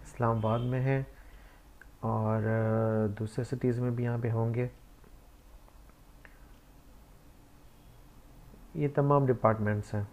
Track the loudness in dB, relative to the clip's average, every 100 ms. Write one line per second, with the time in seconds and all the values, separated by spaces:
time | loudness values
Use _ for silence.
0 | -20 -2 0 2 2 0 0 -2 0 0
1 | -2 -12 -20 -20 -20 -20 -20 -20 -20 -8
2 | -2 0 2 0 2 2 2 2 2 2
3 | 0 0 -6 -4 -4 0 0 0 0 0
4 | -2 0 0 0 0 0 -2 -6 -20 -20
5 | -20 -20 -20 -20 -20 -20 -20 -20 -20 -20
6 | -20 -20 -20 -20 -20 -20 -20 -20 -20 -20
7 | -20 -20 -20 -20 -20 -20 -20 -20 -20 -20
8 | -20 -20 -20 -20 -20 -20 -14 -4 -2 2
9 | 4 4 4 4 4 2 0 -2 -2 -6
10 | -6